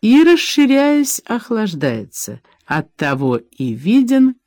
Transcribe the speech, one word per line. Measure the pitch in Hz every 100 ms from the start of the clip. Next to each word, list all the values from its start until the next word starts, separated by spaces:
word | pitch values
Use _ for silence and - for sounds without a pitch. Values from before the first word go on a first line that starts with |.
и, | 214 262
расширяясь, | 330 339 - - 285 269 285 294 277 -
охлаждается. | - 233 - 226 214 165 143 117 101 - - 113 _ _ _
Оттого | 151 156 _ 147 135 135 120
и | - _ 131
виден, | 113 151 254 247 269 262 254